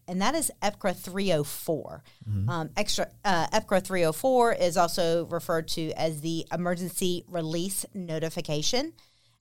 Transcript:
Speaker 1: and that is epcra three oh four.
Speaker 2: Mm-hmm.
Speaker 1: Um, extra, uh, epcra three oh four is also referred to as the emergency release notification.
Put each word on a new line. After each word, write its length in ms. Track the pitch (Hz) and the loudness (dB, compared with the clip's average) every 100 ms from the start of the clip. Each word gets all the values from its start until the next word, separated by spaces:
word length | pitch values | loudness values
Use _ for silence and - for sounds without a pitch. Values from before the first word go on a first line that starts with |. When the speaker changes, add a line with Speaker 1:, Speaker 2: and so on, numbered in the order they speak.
| - | -8
Speaker 1:
and 120 | 185 | 0
that 120 | 214 | 2
is 160 | 320 - - | 2 -2 -2
epcra 340 | 202 202 196 180 | -4 0 -4 -4
three 340 | 190 190 196 | -6 -2 2
oh 140 | 156 | 2
four. 600 | 147 - - 151 - 80 - _ 107 | 0 -4 -4 -4 -4 -14 -16 _ -4
Speaker 2:
Mm-hmm. 220 | 101 104 | -2 0
Speaker 1:
Um, 220 | 170 156 | -2 -4
extra, 340 | - 208 - 170 - | -2 -2 0 -2 -2
uh, 260 | 208 175 156 | 2 2 4
epcra 340 | 220 220 185 | 0 2 0
three 220 | 185 185 | 2 2
oh 80 | 160 | 2
four 400 | 160 262 254 233 | 2 4 6 4
is 260 | - 180 175 | 4 2 4
also 480 | 170 190 170 170 160 | 2 4 2 2 0
referred 420 | 170 175 165 160 | -6 -2 -2 -2
to 240 | - 160 | -4 -4
as 300 | - 160 151 | -2 -2 -2
the 240 | 165 165 - | -4 -4 -4
emergency 720 | 170 175 175 180 - 185 175 - | -4 -2 -2 -4 -2 0 0 -4
release 560 | 175 160 170 190 - - | -6 -2 -2 -2 -4 -8
notification. 1000 | 202 170 160 160 175 - 151 151 254 320 - _ _ _ _ | -10 -6 -4 -4 -4 -4 0 0 0 -2 -8 _ _ _ _